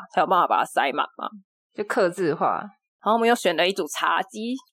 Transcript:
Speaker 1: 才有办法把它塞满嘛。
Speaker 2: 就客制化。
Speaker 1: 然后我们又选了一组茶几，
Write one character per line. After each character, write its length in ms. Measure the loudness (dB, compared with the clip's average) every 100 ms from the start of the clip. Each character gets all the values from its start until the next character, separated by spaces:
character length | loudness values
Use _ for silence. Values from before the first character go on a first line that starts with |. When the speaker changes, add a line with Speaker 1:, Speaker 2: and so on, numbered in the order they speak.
| -4
Speaker 1:
才 80 | 0
有 60 | 2
办 120 | 2
法 80 | 2
把 120 | 2
它 60 | 0
塞 260 | 0 0
满 140 | -2 -6 -6
嘛。 100 | -12 -12 _ _ _
Speaker 2:
就 100 | -8
客 240 | -4 0 0
制 240 | 2 -2 0
化。 280 | 0 -2 -6 _ _ _
Speaker 1:
然 120 | 0
后 20 |
我 40 | 2
们 120 | 4
又 60 | 2
选 200 | 2 2
了 100 | 0
一 60 |
组 160 | 0 -4
茶 340 | -2 0 0
几， 300 | -2 -8 -8 -8 -10